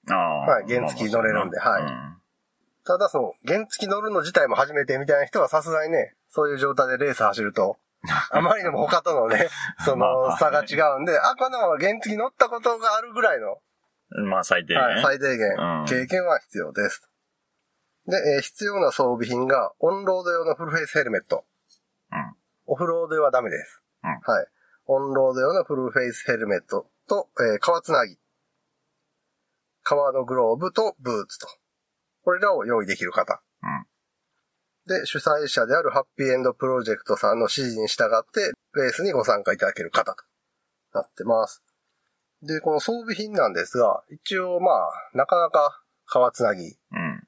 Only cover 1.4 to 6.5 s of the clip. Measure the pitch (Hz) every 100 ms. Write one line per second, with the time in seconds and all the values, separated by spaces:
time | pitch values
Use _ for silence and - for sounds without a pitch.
1.4 | 90 82 - 98 76 62 71 82 _ _
2.4 | _ _ _ _ - 180 202 147 120 -
3.4 | 123 190 214 - 202 202 214 196 156 180
4.4 | 139 110 139 147 135 135 139 143 139 208
5.4 | 143 156 156 160 156 165 - _ _ -
6.4 | 147